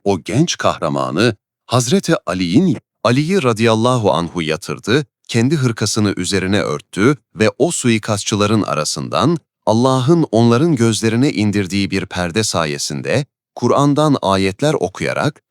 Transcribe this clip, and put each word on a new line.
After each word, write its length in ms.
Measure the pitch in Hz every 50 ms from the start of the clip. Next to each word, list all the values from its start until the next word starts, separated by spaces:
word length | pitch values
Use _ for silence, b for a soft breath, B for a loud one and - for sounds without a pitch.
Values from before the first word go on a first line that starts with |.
| -
o 160 | 101 98 87 -
genç 340 | - 85 123 165 175 - -
kahramanı, 800 | - 98 80 - - 80 71 69 67 64 65 82 110 123 110 - _ _ _ _ _
Hazreti 500 | - - 127 123 113 165 196 - - 165 - -
Ali'nin, 520 | - 87 92 95 85 85 139 190 185 123 95 _ _ _ _ -
Ali'yi 400 | 107 120 135 151 160 196 196 147
radıyallahu 680 | 123 113 107 113 117 110 107 113 123 127 123 107 98
anhu 300 | 67 78 87 80 78 87
yatırdı, 640 | 80 78 78 76 - - 76 62 - - 110 147 147 - _ _ _ -
kendi 280 | - 117 117 131 160
hırkasını 580 | 160 127 123 110 - 113 107 - 113 107 101 - -
üzerine 440 | 90 85 98 95 87 92 101 101
örttü 560 | 69 53 76 73 - _ - 90 101 127 151 - _ _ -
ve 140 | 85 107 110 - -
o 140 | 131 175
suikastçıların 920 | 175 - - 127 113 110 - - 107 98 - - - 101 104 101 110 110
arasından 760 | 95 - 71 73 76 - - 82 67 60 62 73 98 143 175 160 _ _ _ _ -
Allah'ın 600 | - 107 113 123 131 131 131 123 127 170 170 151 -
onların 440 | - 110 117 117 117 120 151 175 160
gözlerine 560 | 117 117 117 110 104 110 113 107 117 131 151
indirdiği 600 | - - 104 107 92 104 101 87 85 101 98 95
bir 140 | 95 95 85
perde 380 | - - 92 90 87 82 110 110
sayesinde 840 | - - 92 80 78 73 71 - - 76 69 62 65 82 123 147 - _ _ _ _ -
Kur'an'dan 640 | - - 120 123 110 143 143 143 139 151 156 139 -
ayetler 520 | - 95 98 98 98 95 95 - - 151 156
okuyarak 680 | - - 92 - - 87 67 65 69 80 139 - _ _ _